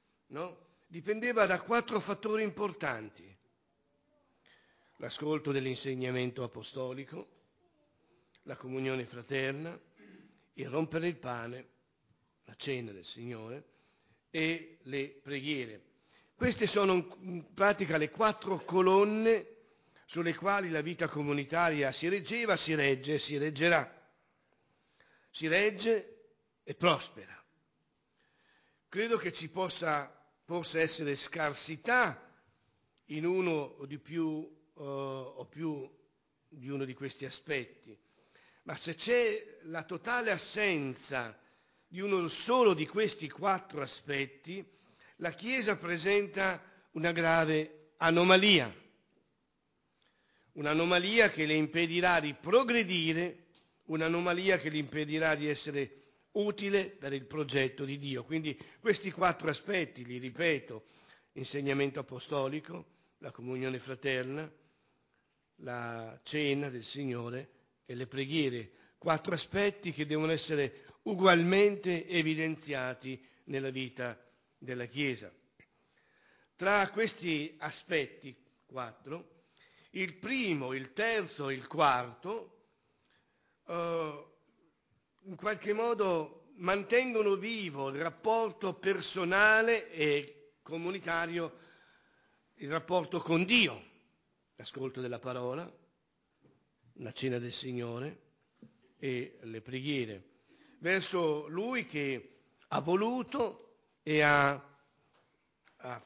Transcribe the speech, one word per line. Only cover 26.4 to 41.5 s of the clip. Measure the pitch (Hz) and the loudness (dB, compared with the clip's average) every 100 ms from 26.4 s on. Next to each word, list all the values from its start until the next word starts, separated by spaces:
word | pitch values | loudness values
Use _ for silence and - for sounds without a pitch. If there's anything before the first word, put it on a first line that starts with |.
| _ _ | _ _
e | - | -14
prospera. | 143 175 143 - - 95 - _ _ _ _ _ _ _ _ _ _ _ _ _ _ _ | 2 4 4 0 -14 -20 -20 _ _ _ _ _ _ _ _ _ _ _ _ _ _ _
Credo | 180 226 226 | -2 2 2
che | 180 | 0
ci | 170 160 | -6 -6
possa, | 185 185 - 165 147 135 - _ _ | -4 -4 -2 0 0 -2 -14 _ _
possa | - 175 156 160 | -6 -4 -2 0
essere | 160 165 147 | 0 0 -2
scarsità | 139 - 165 151 139 - 160 - 247 208 127 - _ _ _ _ _ _ _ _ | -2 -4 -2 -2 -2 -8 -6 2 4 4 0 -14 _ _ _ _ _ _ _ _
in | 151 165 | -4 0
uno | 185 180 | 0 0
o | 156 135 - | -2 -4 -10
di | 139 147 | -12 -12
più, | - 165 160 156 151 - _ - | -8 -4 -2 -4 -8 -16 _ -14
eh, | |
o | 143 139 139 135 127 - | -10 -6 -6 -8 -10 -14
più | 120 147 160 147 131 - _ _ _ _ _ | -14 -8 -6 -6 -10 -18 _ _ _ _ _
di | 156 127 | -16 -10
uno | 139 135 | -6 -6
di | |
questi | 127 135 - 131 | -8 -10 -10 -10
aspetti, | - - 143 117 - - 107 _ _ _ _ _ _ | -12 -4 -6 -6 -16 -20 -20 _ _ _ _ _ _
ma | - 151 | -12 -10
se | 170 | -8
c'è | 160 214 240 233 214 - - | -6 0 2 2 0 -8 -18
la | 165 165 | -10 -10
totale | 156 175 226 247 226 | -8 -8 -4 -2 0
assenza | 175 - 208 208 165 135 123 - 131 117 110 _ | -2 -2 0 0 2 -2 -6 -6 -6 -6 -12 _